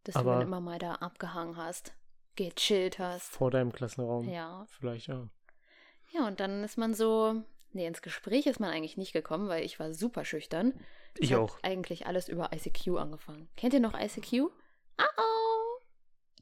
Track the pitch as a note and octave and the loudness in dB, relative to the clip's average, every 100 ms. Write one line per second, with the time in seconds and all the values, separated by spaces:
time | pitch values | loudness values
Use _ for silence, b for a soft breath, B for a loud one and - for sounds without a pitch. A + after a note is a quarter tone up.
0 | - C#3+ B2 B2 D3+ F#3 F3 E3+ F3 - | -2 2 4 4 2 -2 -6 -6 -6 -6
1 | F3 - F3 E3+ E3+ E3+ E3 F3+ - - | -8 -8 -8 -6 -6 -6 -8 -8 -12 -16
2 | - - _ - F3+ - - G3+ F#3 - | -18 -20 _ -6 -4 -2 2 4 4 0
3 | F3+ F3+ - - C3 C3 B2 - A#2+ B2+ | -6 -6 -10 0 4 4 2 0 -6 -4
4 | A#2+ A#2+ A#2+ E3+ E3 F#3 - - B2 A#2 | -2 -2 -2 -6 -8 -10 -16 -8 -6 -6
5 | - C3 A#2 - b b b b b b | -8 -8 -10 -16 b b b b b b
6 | - E4+ A3+ F#3+ G3 G3+ G#3 - A3+ G#3+ | -6 -2 0 0 -2 -2 -4 -2 0 4
7 | A3 A3 A3 A3 A3 - - F#3+ E3+ E3+ | 4 6 4 2 -4 -16 -10 -4 -4 -4
8 | E3+ - - B3 D4 B3 G3 D#3+ D#3+ - | -8 -8 2 4 4 2 0 0 -4 -6
9 | F#3+ D#3 - D#3+ G3+ E3 - - D#3 E3 | -2 -2 0 -2 0 0 -2 -4 -6 -2
10 | A#3 F3 D3+ D#3 - D#3+ A#3 B B B | -2 -2 -4 -6 -2 2 2 B B B
11 | B - A#2+ B2 A2 - F#3 F#3+ F#3 E3+ | B 0 4 6 4 0 -4 -4 -4 -6
12 | - F3+ F3 F3 E3 D#3 - - - F3 | -2 -2 -2 -4 -4 -2 4 4 4 2
13 | D3+ D3+ - D3+ D#3+ - B3 C#4 A3+ - | 0 -6 -12 -16 -14 -2 4 6 6 2
14 | G#3+ - - A#3+ D#4 - b b - - | -4 -6 0 2 2 -2 b b -6 2
15 | D5 - A4 A4+ A4+ A4+ A4+ B4 - - | 2 4 2 2 2 2 0 -6 -12 -20
16 | - - _ - | -20 -20 _ -6